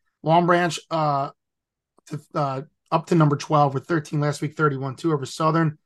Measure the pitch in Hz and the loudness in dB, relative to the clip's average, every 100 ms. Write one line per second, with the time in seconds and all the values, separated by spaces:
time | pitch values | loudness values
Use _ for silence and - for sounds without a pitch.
0 | _ _ 151 165 175 175 175 - - 160 | _ _ 0 2 4 2 0 -4 -6 -4
1 | 151 139 139 - _ _ _ _ _ _ | -2 -2 -4 -10 _ _ _ _ _ _
2 | - 151 _ 165 143 135 147 _ - 165 | -14 -14 _ -4 -4 -4 -10 _ -4 -4
3 | - 175 147 143 - 151 147 131 - 170 | 2 4 4 2 0 2 4 0 -4 -4
4 | 151 151 147 143 151 - 156 135 135 123 | -2 -4 -2 -4 -6 0 0 0 -8 -6
5 | 165 151 127 - 160 160 160 151 | -4 -2 -4 -4 0 2 0 -2